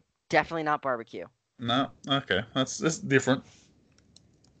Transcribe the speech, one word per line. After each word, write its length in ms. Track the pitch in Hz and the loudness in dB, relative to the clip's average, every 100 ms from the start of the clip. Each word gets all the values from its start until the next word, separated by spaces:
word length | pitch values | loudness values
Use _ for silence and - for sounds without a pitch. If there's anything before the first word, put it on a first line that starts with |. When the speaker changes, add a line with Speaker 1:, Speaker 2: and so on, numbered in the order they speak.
| _ _ - | _ _ 0
Speaker 1:
Definitely 340 | 156 151 165 | 2 2 -2
not 180 | 151 147 | -2 -2
barbecue. 420 | 139 120 113 104 87 _ _ - | -2 -4 -6 -12 -12 _ _ -8
Speaker 2:
No? 300 | 117 123 131 - - | 0 0 0 -6 -2
Okay. 340 | 139 - 92 113 135 | -2 0 -2 0 -2
That's, 220 | 131 - | -4 -2
that's 220 | 160 160 | -2 -2
different. 440 | 131 139 - 135 - - _ _ _ _ _ - _ _ _ _ | 2 2 4 0 -4 -20 _ _ _ _ _ -20 _ _ _ _